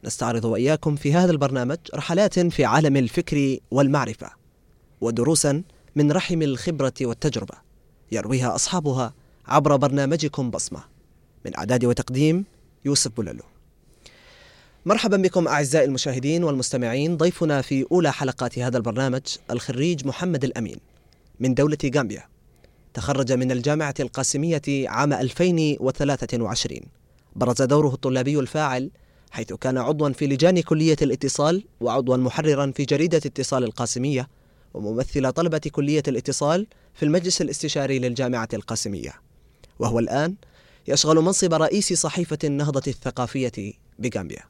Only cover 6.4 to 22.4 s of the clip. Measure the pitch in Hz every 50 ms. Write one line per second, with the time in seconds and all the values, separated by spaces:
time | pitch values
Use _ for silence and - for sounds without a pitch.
6.4 | 160 143 135 123 - - 170 143 139 131 127 - 135 123 117 - - 156 120 113
7.4 | 98 92 - - _ _ _ _ _ _ _ _ _ _ - 113 - 104 131 131
8.4 | 127 123 95 - - - - 180 156 147 131 127 127 110 - _ _ _ _ _
9.4 | _ - - 147 143 151 147 135 127 143 135 143 139 139 151 165 151 147 - -
10.4 | 135 120 - - - - - - - - _ _ _ _ _ _ _ _ _ _
11.4 | _ - - - - 101 127 127 120 120 123 - 123 - 127 127 147 156 160 180
12.4 | 196 - _ _ _ _ _ _ _ 139 143 135 - 135 110 123 110 85 60 57
13.4 | 55 - _ _ _ _ _ _ _ _ _ _ _ - - - - - - -
14.4 | - - - - _ _ _ _ _ 165 202 226 - 226 190 196 190 185 - 185
15.4 | 170 147 127 143 151 135 135 160 143 139 135 127 - 151 127 127 120 143 156 170
16.4 | 175 160 143 131 123 - - 131 123 117 113 135 143 160 175 156 160 175 175 -
17.4 | 175 160 147 139 131 - 143 135 131 - 160 180 170 147 131 - 147 131 127 -
18.4 | 131 120 - - 123 127 120 127 110 120 107 117 135 135 123 131 143 - - -
19.4 | _ _ - 120 - - 135 120 139 170 180 147 127 - - - 180 185 170 139
20.4 | 123 131 - - 113 92 60 - _ _ _ _ _ _ _ _ _ _ _ -
21.4 | 117 131 127 117 139 151 151 147 - 139 120 117 110 104 101 - - _ _ _